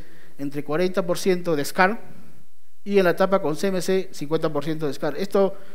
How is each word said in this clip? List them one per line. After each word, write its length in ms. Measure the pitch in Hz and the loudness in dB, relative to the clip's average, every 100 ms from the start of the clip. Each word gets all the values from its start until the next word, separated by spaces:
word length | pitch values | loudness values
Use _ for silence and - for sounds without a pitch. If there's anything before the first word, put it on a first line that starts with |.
| - - - - | -4 -4 -4 -4
entre 260 | 143 143 | -4 -4
cuarenta 400 | 143 156 185 190 | -2 0 2 2
por 140 | 175 170 | 0 2
ciento 380 | 196 180 170 156 | 2 2 2 0
de 100 | 139 | 0
SCAR 340 | - 185 233 - - - - - - - - | 2 2 2 -4 -6 -4 -4 -4 -4 -4 -4
y 160 | - 202 | 2 4
en 40 | |
la 60 | 180 170 | 4 4
etapa 240 | 190 190 | 2 2
con 140 | 156 151 | 0 0
C 140 | 196 | 0
M 120 | 185 | 0
C 280 | 165 190 185 | 0 0 0
cincuenta 420 | - 143 160 160 | -4 -2 0 0
por 100 | 147 | -2
ciento 220 | 143 156 156 | -2 -2 -2
de 80 | |
SCAR. 220 | 131 156 139 | -2 -2 -2
Esto 380 | 196 202 196 196 - | 0 4 4 2 -4